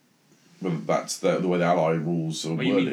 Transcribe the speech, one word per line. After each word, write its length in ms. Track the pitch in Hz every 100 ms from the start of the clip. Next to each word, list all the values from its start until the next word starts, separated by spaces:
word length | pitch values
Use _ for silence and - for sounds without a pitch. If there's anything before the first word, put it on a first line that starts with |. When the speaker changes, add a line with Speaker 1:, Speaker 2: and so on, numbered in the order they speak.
| _ _ _ _ _ -
Speaker 1:
Well, 200 | 92 78 71
that's 320 | 78 - -
the, 200 | 92 78
the 80 | 90
way 100 | 87
the 60 | 87
ally 280 | 87 80
rules 520 | 82 80 85 80 78 78
are 80 | 80
Speaker 2:
Well, 100 | 87
you 80 | 135
Speaker 1:
wording. 120 | 131